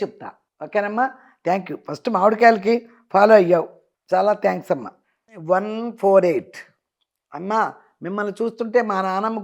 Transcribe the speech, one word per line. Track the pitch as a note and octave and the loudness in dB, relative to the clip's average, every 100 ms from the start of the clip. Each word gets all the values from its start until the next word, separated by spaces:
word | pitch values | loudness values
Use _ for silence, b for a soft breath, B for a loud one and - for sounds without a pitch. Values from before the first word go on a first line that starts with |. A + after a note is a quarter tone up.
చెప్తా. | G3+ - G3+ - _ _ D#3 | -8 -10 -20 -20 _ _ -6
ఓకేనమ్మా, | G#3 G3+ G#3+ C4+ C4 b b - | -4 -4 -2 -4 -6 b b -4
thank | F#3+ F3 | -4 -4
you. | D3 - | -12 -12
ఫస్ట్ | D3+ - G3+ | -12 -6 0
మామిడికాయలకి | G3+ A3 A#3 A3+ G3 A#3 B B _ | 2 6 4 4 2 -2 B B _
ఫాలో | F#3+ G#3 A3 | 2 6 6
అయ్యావు, | F3 F3 - - _ _ _ | 6 2 0 -10 _ _ _
చాలా | F#3 G3+ G#3 G3+ | 0 0 0 -2
థ్యాంక్స్ | F3+ - C#3 | -4 -4 -6
అమ్మా. | G#2 - _ _ _ G#3+ D#3+ | -6 -18 _ _ _ -18 -2
వన్ | F#3 G#3 A3 A#3 A#3 | -2 -2 -8 -10 -4
ఫోర్ | G3 G3 F3+ | 2 4 4
ఎయిట్. | C#3 - - - _ _ _ _ _ _ | -2 -6 -16 -20 _ _ _ _ _ _
అమ్మా, | C#3+ F#3+ A3 F3 - b _ D#3+ | -14 -6 -2 -2 -6 b _ -10
మిమ్మల్ని | G3+ G#3 G3 | -6 -6 -4
చూస్తుంటే | A3+ A3+ A#3 A#3+ A3 | -6 -6 -2 0 0
మా | F#3+ F#3+ | -2 -2
నానమ్మ | F#3+ G#3+ A3 | -4 -4 -6